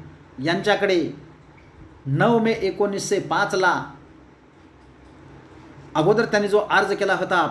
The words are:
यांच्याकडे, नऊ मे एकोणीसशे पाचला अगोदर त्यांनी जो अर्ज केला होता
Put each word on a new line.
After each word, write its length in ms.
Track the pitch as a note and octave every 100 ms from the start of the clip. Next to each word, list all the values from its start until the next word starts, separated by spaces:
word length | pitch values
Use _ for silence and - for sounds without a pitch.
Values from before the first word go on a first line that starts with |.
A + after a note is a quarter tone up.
| - - - -
यांच्याकडे, 680 | C#3+ F3+ G#3 G3 G3+ F3+ D3 - - - - - - - - - C#3
नऊ 340 | C#3+ G#3 A#3
मे 120 | A3+
एकोणीसशे 680 | A3 F#3+ F3+ G3+ G3 - G3
पाचला 680 | F3 G#3+ G#3 G3 F#3 C#3+ C#3+ - - - - - - - - - - - - - - - - - - - - -
अगोदर 300 | D#3+ G#3+ A3+
त्यांनी 220 | G#3 G3+
जो 120 | G#3 G#3
अर्ज 240 | F3 G3+
केला 200 | G3+ G3
होता 320 | F3 F#3 F#3 D3+